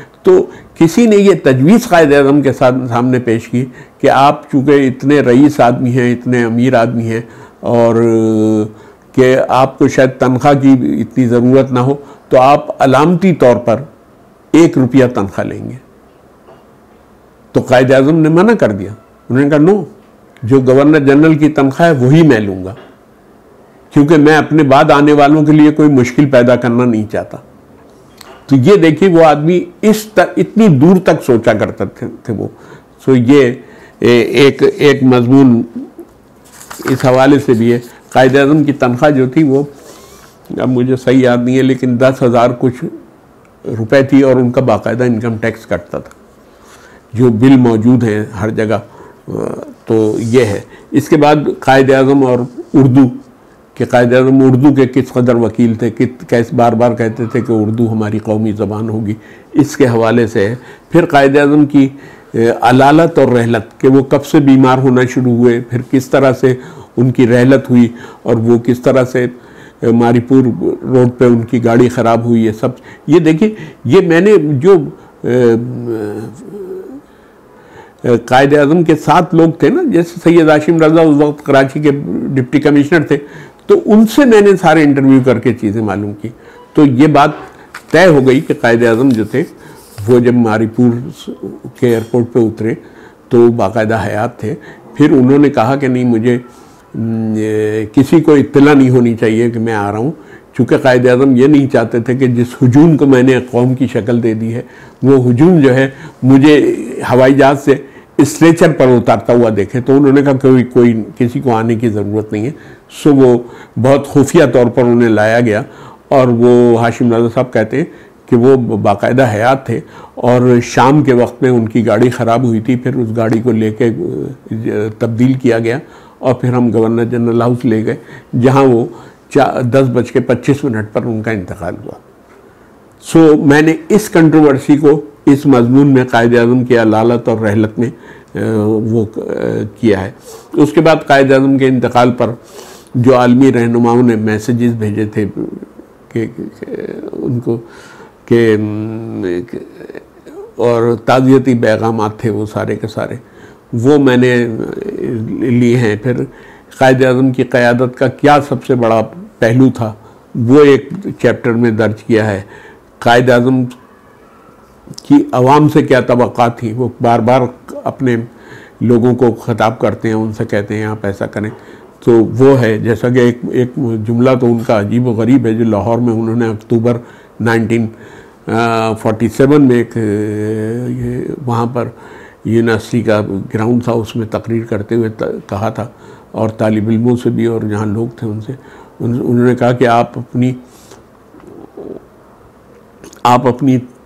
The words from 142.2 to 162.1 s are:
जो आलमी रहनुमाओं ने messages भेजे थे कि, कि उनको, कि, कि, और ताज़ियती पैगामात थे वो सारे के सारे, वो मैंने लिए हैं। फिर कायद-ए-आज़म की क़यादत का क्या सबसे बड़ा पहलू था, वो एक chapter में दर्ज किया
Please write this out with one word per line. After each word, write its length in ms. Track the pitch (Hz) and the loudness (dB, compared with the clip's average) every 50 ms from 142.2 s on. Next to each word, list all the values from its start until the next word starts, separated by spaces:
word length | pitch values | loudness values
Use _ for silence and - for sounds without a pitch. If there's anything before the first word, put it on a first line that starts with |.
| 123 107 120 - - - - - - - - - - _ - | -4 -4 -6 -8 -14 -20 -20 -20 -20 -20 -20 -20 -18 _ -4
जो 160 | 127 117 131 131 | -2 2 2 2
आलमी 380 | 123 123 123 123 123 135 135 | 4 4 2 4 4 4 4
रहनुमाओं 520 | 117 120 117 117 117 120 120 117 117 120 127 | 2 2 0 0 0 0 0 2 2 2 2
ने 140 | 120 117 | 2 0
messages 560 | 110 107 110 107 107 107 - 123 117 120 120 117 | 0 -2 -4 -4 -4 -4 -4 -4 -2 -2 -2 -2
भेजे 340 | 113 110 104 101 110 110 | -2 -4 -6 -4 -4 -6
थे 200 | 104 104 113 107 | -6 -4 -6 -6
कि, 1000 | 95 - 104 107 - - - - - - - - - _ _ _ - - 117 110 | -6 -6 -8 -10 -10 -12 -14 -18 -20 -20 -20 -20 -20 _ _ _ -12 -8 -8 -8
कि 720 | 113 - - - - - - - - 254 - - - - - - - - | -8 -10 -12 -14 -16 -16 -16 -16 -14 -12 -12 -12 -12 -12 -14 -14 -14 -12
उनको, 420 | - - - 127 120 117 - 117 117 - - - - - - - - - - _ _ _ - 120 | -10 -8 -6 -6 -6 -6 -6 -6 -8 -8 -14 -20 -20 -20 -20 -20 -20 -20 -20 _ _ _ 0 0
कि, 240 | 117 117 113 107 107 107 107 104 104 107 110 110 110 113 113 110 107 104 90 87 87 - - - | 2 2 2 0 0 -2 -4 -8 -8 -10 -10 -10 -12 -12 -12 -10 -8 -8 -6 -6 -8 -8 -10 -14
कि, 140 | - - - - - - - - - - _ _ _ - - 285 370 - - - - | -16 -16 -18 -20 -20 -20 -20 -20 -20 -20 _ _ _ -20 -20 -20 -20 -20 -16 -8 -4
और 460 | 110 120 120 117 117 120 117 113 - | -2 0 0 0 0 -2 -2 -2 -2
ताज़ियती 480 | - 120 131 131 131 131 131 123 135 123 | 0 0 2 2 4 2 2 2 0 -2
पैगामात 640 | 117 120 113 107 104 110 113 117 113 107 107 107 107 - | 0 0 0 -2 0 -2 -4 -4 -4 -4 -6 -6 -6 -6
थे 60 | 117 | -6
वो 160 | 104 101 107 | -6 -6 -8
सारे 300 | 104 - 107 104 104 110 | -8 -8 -8 -8 -6 -8
के 100 | 101 - | -8 -10
सारे, 320 | 107 - - 117 - - 123 - _ _ - - - - _ _ _ - | -10 -10 -10 -10 -10 -10 -14 -18 _ _ -20 -20 -20 -20 _ _ _ -8
वो 240 | 120 113 131 151 147 | -2 0 2 2 2
मैंने 600 | 139 135 127 123 127 127 123 123 120 117 113 110 - - - - - - - - - 135 135 113 110 120 190 - - 135 | 2 2 2 2 2 2 2 0 -2 -4 -6 -8 -10 -10 -10 -10 -12 -10 -10 -10 -8 -8 -8 -8 -8 -8 -8 -6 -4 -2
लिए 260 | 120 120 123 120 120 | 0 0 2 2 0
हैं। 240 | 123 123 107 104 104 - | 0 0 -2 -4 -4 -4
फिर 240 | 131 123 135 135 135 - - - - - - - _ - - | -6 -6 -6 -6 -10 -12 -18 -20 -20 -20 -20 -20 _ -6 -2
कायद-ए-आज़म 520 | 131 131 131 127 131 131 127 123 131 135 127 | 0 2 2 2 2 0 0 2 0 0 0
की 120 | 127 127 | -2 -4
क़यादत 520 | - - 127 123 120 120 120 127 120 123 | -2 -2 0 0 0 0 0 -2 -4 -4
का 120 | - 139 127 | -4 -4 -4
क्या 320 | 127 - - 143 147 147 | -2 0 2 2 2 2
सबसे 340 | 139 - 139 120 - - 139 | 0 -2 -6 -6 -4 -4 -2
बड़ा 260 | 123 117 113 113 113 110 110 - 175 190 - - - | 0 0 0 0 0 -2 -4 -8 -16 -20 -20 -8 -4
पहलू 300 | - 113 117 127 131 131 | -2 0 2 2 2 2
था, 300 | 120 - 120 107 107 - - - - _ _ _ - | 0 -2 -6 -8 -10 -12 -20 -20 -20 _ _ _ -8
वो 240 | 147 120 113 131 147 | -6 0 2 4 4
एक 280 | 147 143 139 123 - - - - - - 143 - - | 6 6 4 2 0 -4 -14 -14 -12 -12 -8 -4 -2
chapter 280 | 123 110 113 - 123 | -2 -2 -2 -4 -4
में 260 | 117 117 120 120 110 | -2 -2 -2 -2 -2
दर्ज 260 | 107 110 107 107 - - | -2 -2 -4 -4 -6 -4
किया 220 | - | -2